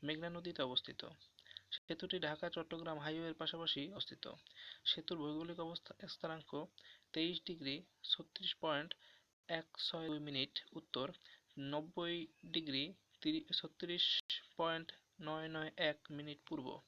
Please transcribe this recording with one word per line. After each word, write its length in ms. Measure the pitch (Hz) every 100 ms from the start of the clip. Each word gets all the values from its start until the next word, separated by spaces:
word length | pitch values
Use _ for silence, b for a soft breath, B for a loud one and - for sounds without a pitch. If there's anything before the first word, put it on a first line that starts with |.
মেঘনা 280 | 143 156 170
নদীতে 320 | 175 175 170
অবস্থিত। 460 | 131 127 - 131 - - - - B B B - -
সেতুটি 300 | 165 185 185
ঢাকা 320 | 156 151 175
চট্টগ্রাম 480 | 170 165 165 165 156
হাইওয়ের 360 | 147 160 165
পাশাপাশি 580 | 160 160 165 165 - 143
অবস্থিত। 400 | 196 - - - - - B B B
সেতুর 340 | - - - 170
ভৌগোলিক 420 | 147 151 165 175
অবস্থা, 340 | 165 170 - - 175
স্থানাঙ্ক 580 | - 165 160 - 143 170 - B B B
তেইশ 280 | - 165 180 -
ডিগ্রি 360 | 165 135 143 185 _
ছত্রিশ 540 | - - - - 180 -
পয়েন্ট 340 | 165 143 160 - B B B _ _
এক 180 | 165 - -
ছয় 300 | - 170 160
দুই 100 | 151
মিনিট 460 | 147 139 135 - -
উত্তর, 400 | - - - 135 175 B B B -
নব্বই 680 | 139 147 156 180 170 170 160 _ 180
ডিগ্রি 480 | 165 160 135 143 196 _ -
তিরি-, 320 | 156 160 156
ছত্রিশ 680 | - 160 _ 175 175 - - - - - -
পয়েন্ট 360 | 165 165 165 - _ _
নয় 280 | 151 156 160
নয় 220 | 160 156 -
এক 200 | 165 147 -
মিনিট 280 | 147 147 147 -
পূর্ব। 340 | 156 127 -